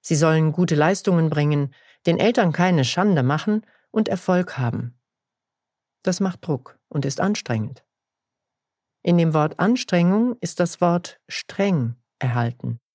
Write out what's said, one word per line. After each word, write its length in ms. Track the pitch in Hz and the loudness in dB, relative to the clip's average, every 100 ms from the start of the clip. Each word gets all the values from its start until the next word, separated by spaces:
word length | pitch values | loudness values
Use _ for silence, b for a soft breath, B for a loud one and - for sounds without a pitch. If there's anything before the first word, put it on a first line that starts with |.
Sie 160 | - 156 | 0 2
sollen 360 | 160 160 156 | 4 4 2
gute 220 | 151 180 | 0 0
Leistungen 540 | 151 156 196 - 175 160 | 2 2 0 0 2 2
bringen, 460 | 151 147 147 139 b b b - | 0 0 0 -2 b b b -2
den 120 | 165 | 2
Eltern 340 | 214 240 185 | 2 2 0
keine 320 | 151 180 170 | 2 2 2
Schande 380 | 127 - 208 165 | 2 0 2 2
machen 440 | 127 151 - 214 b b b | 2 0 0 -4 b b b
und 180 | 220 220 | -4 -2
Erfolg 480 | 190 - 180 180 - | -2 0 0 0 -4
haben. 420 | 123 113 120 _ _ _ _ _ _ _ _ _ _ _ | -4 -4 -8 _ _ _ _ _ _ _ _ _ _ _
Das 180 | - 180 | -4 -2
macht 260 | 190 175 - | -4 -6 -6
Druck 320 | 139 - _ _ | -6 -6 _ _
und 160 | 156 | -6
ist 160 | 139 - | -6 -4
anstrengend. 640 | 196 208 - 110 107 - _ _ _ _ _ _ _ _ _ _ _ _ | -4 -4 -4 -4 -4 -10 _ _ _ _ _ _ _ _ _ _ _ _
In 160 | - 175 | 0 2
dem 160 | 165 | 4
Wort 240 | 156 151 - | 2 0 0
Anstrengung 760 | 196 247 - 180 175 202 247 240 | 0 0 0 2 2 2 0 -4
ist 200 | 175 - | -10 -4
das 200 | 175 - | -4 0
Wort 400 | 175 175 - - _ | 0 0 -4 -20 _
streng 680 | - - - 202 170 117 120 _ _ | -14 -12 -4 0 0 -2 -6 _ _
erhalten. 600 | 127 120 117 120 123 117 _ | -4 -2 -4 -4 -8 -10 _